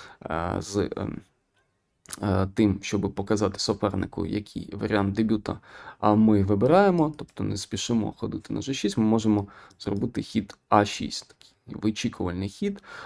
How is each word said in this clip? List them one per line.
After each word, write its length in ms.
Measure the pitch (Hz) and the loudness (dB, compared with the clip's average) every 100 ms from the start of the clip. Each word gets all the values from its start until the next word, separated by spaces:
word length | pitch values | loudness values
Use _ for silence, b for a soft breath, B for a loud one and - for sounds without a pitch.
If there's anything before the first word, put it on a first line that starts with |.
| B - - | B -16 -8
е, 300 | 80 87 95 | -4 -4 -4
з, 300 | - 101 87 - | -4 -4 -4 -4
ем, 240 | 98 - - _ _ _ _ _ _ _ - - | -8 -8 -14 _ _ _ _ _ _ _ -16 -6
е, 260 | 104 95 95 | 0 0 0
тим, 260 | 98 107 98 | 0 0 0
щоб 320 | - - 98 | -2 -4 -2
показати 460 | - 98 107 101 95 | -4 -2 0 0 -2
супернику, 680 | - 101 104 95 90 - 90 | -4 -2 -2 -2 -6 -6 -4
який 440 | 101 101 - - - | -6 -8 -10 -12 -8
варіант 380 | 107 104 98 | -2 0 0
дебюта, 460 | 98 110 107 98 92 B B B - | 0 2 0 -2 -8 B B B -2
а 160 | 107 107 | 4 6
ми 280 | 110 107 | 8 6
вибираємо, 680 | 98 101 127 175 202 175 156 156 | 4 4 6 6 6 4 2 -2
тобто 260 | - - | -12 -8
не 140 | 104 101 | -6 -4
спішимо 560 | - 104 - 117 104 - | -6 -6 0 0 0 -4
ходити 360 | 110 107 - | -8 -8 -6
на 80 | 107 | -6
Ж 120 | 107 | -4
шість, 240 | 135 - 196 | -2 -2 2
ми 60 | |
можемо 440 | 110 110 107 104 98 B B _ | 4 4 4 2 0 B B _
зробити 420 | - 101 117 113 | -6 -4 -4 -4
хід 360 | 110 113 101 - _ | -4 -4 -4 -8 _
А 160 | 107 104 | 4 4
шість, 420 | - - - - | 0 -8 -8 -12
такий 540 | _ _ _ - - | _ _ _ -16 -6
вичікувальний 680 | 107 107 120 - 90 87 98 | -4 -2 -4 -4 -4 -4 -6
хід. 340 | - 202 202 B B | -6 -6 -6 B B